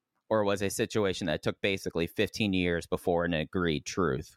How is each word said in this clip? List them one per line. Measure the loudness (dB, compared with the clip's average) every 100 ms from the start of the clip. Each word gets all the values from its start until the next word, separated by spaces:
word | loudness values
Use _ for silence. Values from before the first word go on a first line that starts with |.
| _ _ -2
or | 0
was | 2 0
a | 0
situation | -2 -2 0 0 0 -2
that | -2
took | -2 -2
basically | -2 -2 -2 -2 -2
fifteen | 0 -2 0 0
years | 2 2 0 -2
before | -2 0 2
an | 2
agreed | -2 -2 0 0 0
truth | -2 0 0 0 -6